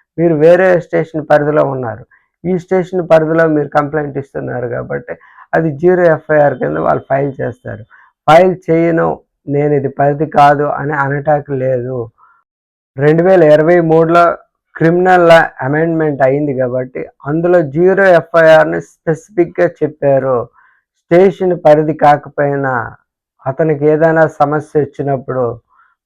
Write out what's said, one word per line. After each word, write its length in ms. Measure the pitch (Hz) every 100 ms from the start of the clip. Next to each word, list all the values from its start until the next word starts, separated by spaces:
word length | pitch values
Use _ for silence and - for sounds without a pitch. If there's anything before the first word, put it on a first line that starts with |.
| _ -
మీరు 180 | 170 151
వేరే 320 | 160 175 185 175
స్టేషన్ 440 | 165 170 156 156 147
పరిధిలో 380 | 151 147 151 139
ఉన్నారు, 380 | 131 120 110 - _ _ _
ఈ 100 | 170 185
స్టేషన్ 460 | 170 185 170 185 165
పరిధిలో 360 | 160 156 165 165
మీరు 220 | 151 147
కంప్లైంట్ 460 | 147 143 156 143 139
ఇస్తున్నారు 500 | 135 - 135 123 123
కాబట్టి 460 | 127 127 143 - - _ - -
అది 160 | 165 160
జీరో 320 | 139 175 180
ఎఫ్ఐఆర్ 520 | 175 156 - 151 147 127
కింద 200 | 147 156
వాళ్ళు 260 | 160 147 -
ఫైల్ 220 | 135 143
చేస్తారు. 500 | 135 127 - 120 107 110 _ _ _ -
ఫైల్ 280 | 165 190 180
చేయను, 460 | - 165 170 165 165 - _ _ -
నేను 260 | 143 147
ఇది 160 | 147 131
పరిధి 380 | - 143 147 156
కాదు 380 | 151 143 143 147
అని 240 | - 143
అనటానికి 600 | 151 135 143 151 147 -
లేదు. 440 | 135 131 127 123 127 113 _ _ _ _ _ _ _ _ 131
రెండు 260 | 147 160
వేల 200 | 180 185
ఇరవై 340 | 156 151 156 180
మూడులో 440 | 160 160 165 170 170 - _ _ _ -
క్రిమినల్ 500 | 165 175 185 180 170
లా 120 | 165 151 -
అమెండ్మెంట్ 600 | 135 151 165 160 156 139
అయింది 320 | 131 143 147
కాబట్టి 480 | 131 127 127 131 - - _ 135
అందులో 340 | 160 175 175 147
జీరో 340 | 147 180 190 190
ఎఫ్ఐఆర్ని 720 | 170 - 170 160 160 156 170
స్పెసిఫిక్‌గా 840 | 170 _ 170 156 _ 175 170 175 170
చెప్పారు. 720 | - 151 151 143 135 131 123 - _ _ _ _
స్టేషన్ 600 | _ - 170 190 - 185 170
పరిధి 340 | 151 151 156
కాకపోయినా 800 | 147 147 147 147 - 143 143 135 123 110 - _ _ _ _ 135
అతనికి 380 | 135 160 143 147
ఏదైనా 380 | 151 160 160 156
సమస్య 540 | - 143 151 147 156
వచ్చినప్పుడు 640 | 139 - 139 135 - 131 120 113 _ _ _ _